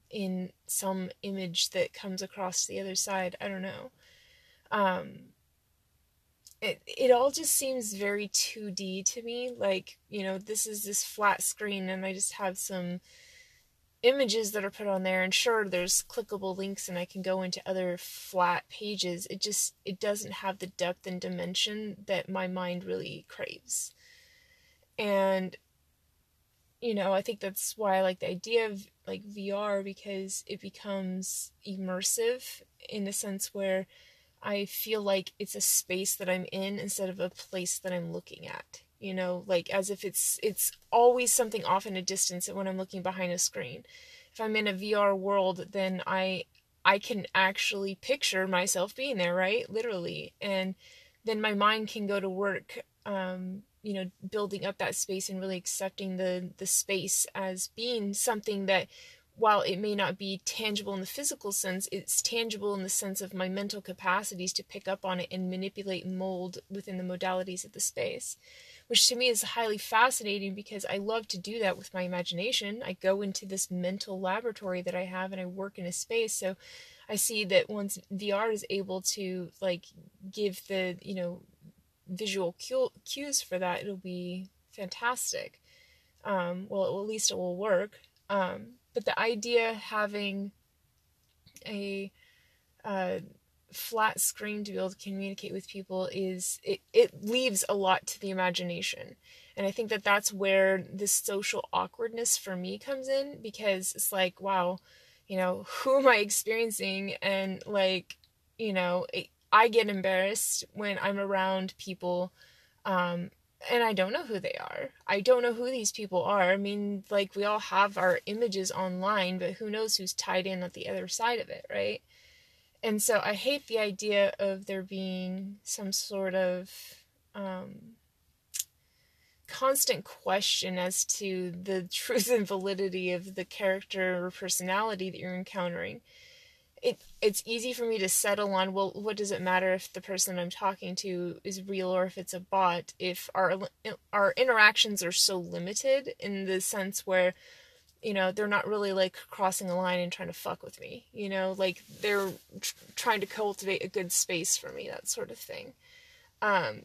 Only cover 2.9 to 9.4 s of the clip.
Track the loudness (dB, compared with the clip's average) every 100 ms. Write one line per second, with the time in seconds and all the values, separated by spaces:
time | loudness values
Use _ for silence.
2.9 | -2 0 0 -2 -4 -6 -6 -6 -8 -12
3.9 | -18 -20 -20 -20 -20 _ _ _ 2 4
4.9 | 2 -4 -12 -20 _ _ _ _ _ _
5.9 | _ _ _ _ _ -20 -6 -6 -4 -8
6.9 | 4 8 8 6 2 2 2 2 -2 -4
7.9 | -2 0 0 0 0 0 -4 -8 -6 -6
8.9 | -4 -4 -4 -6 -6